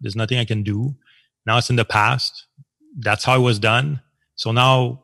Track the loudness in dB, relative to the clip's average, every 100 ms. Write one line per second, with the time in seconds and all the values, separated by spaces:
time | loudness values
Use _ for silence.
0 | -8 -4 -2 -2 -2 -2 -2 -4 -4 -8
1 | _ _ _ _ 0 0 2 -2 0 2
2 | 2 0 -4 -8 -20 _ -20 _ _ -8
3 | -4 -2 2 2 2 2 2 2 0 -6
4 | -10 _ _ -8 -2 2 4 4 2 -4